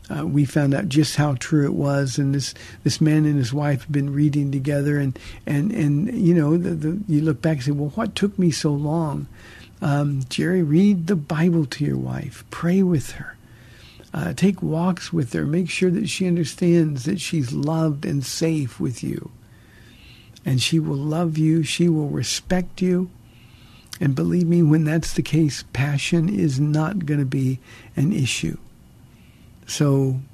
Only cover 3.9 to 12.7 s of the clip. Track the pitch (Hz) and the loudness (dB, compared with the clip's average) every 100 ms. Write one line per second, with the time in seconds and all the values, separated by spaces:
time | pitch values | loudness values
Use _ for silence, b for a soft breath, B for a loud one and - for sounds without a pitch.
3.9 | 143 139 139 151 147 139 139 135 143 143 | -2 0 2 2 2 0 -2 -2 0 0
4.9 | 147 139 - B B - 143 185 - 147 | 0 0 -4 B B -4 -2 0 0 0
5.9 | 143 - 240 170 175 147 170 180 165 156 | 0 -2 2 4 4 4 0 0 -4 -4
6.9 | 185 208 147 156 143 160 151 127 143 147 | -4 0 0 2 0 0 0 -2 -2 -4
7.9 | 220 220 - 202 202 175 131 156 143 147 | -4 -6 -2 -2 2 0 2 -2 0 0
8.9 | 165 156 143 143 B B B B - 156 | -2 -2 -4 -8 B B B B -6 -2
9.9 | 143 147 139 127 - 156 185 156 156 202 | 0 0 -2 -4 -2 0 0 2 4 4
10.9 | 190 165 185 143 156 175 165 143 - 147 | 4 0 -2 -2 0 2 2 0 -2 -2
11.9 | 135 131 127 139 - - - 170 | -2 -4 -6 -8 -14 -18 -6 0